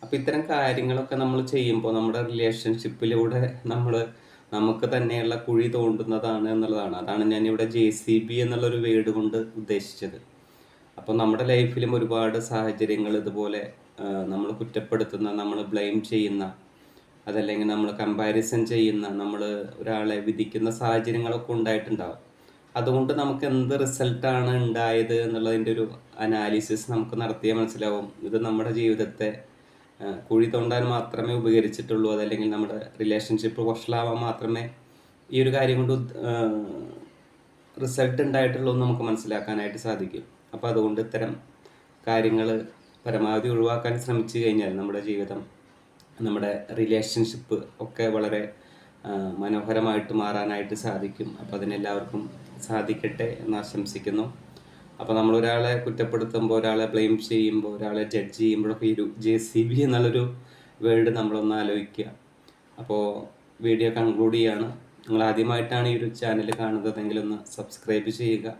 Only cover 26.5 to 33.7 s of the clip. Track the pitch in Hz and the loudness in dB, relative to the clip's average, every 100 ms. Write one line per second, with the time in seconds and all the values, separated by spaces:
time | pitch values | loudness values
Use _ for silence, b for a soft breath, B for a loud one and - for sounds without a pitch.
26.5 | 107 110 110 - 117 113 117 117 - 110 | 0 0 -4 -2 -2 -2 -4 -4 0 0
27.5 | 110 110 107 107 104 98 - 98 107 113 | 2 0 -2 -2 -2 -6 -10 -4 -2 0
28.5 | 110 113 113 113 110 104 - 107 107 - | 0 0 2 2 2 0 -2 -4 -4 -14
29.5 | b b b b _ 101 98 - 113 117 | b b b b _ -8 -8 2 4 4
30.5 | 120 117 120 123 120 113 - 117 120 113 | 2 0 2 2 0 -2 -4 -2 0 4
31.5 | 113 107 107 - 110 107 107 107 107 107 | 4 4 -2 -4 0 0 0 -2 -2 -2
32.5 | 107 104 107 - - 107 107 - 110 113 | 0 -2 -4 -10 -4 0 0 0 -2 -2
33.5 | 110 113 | -2 -2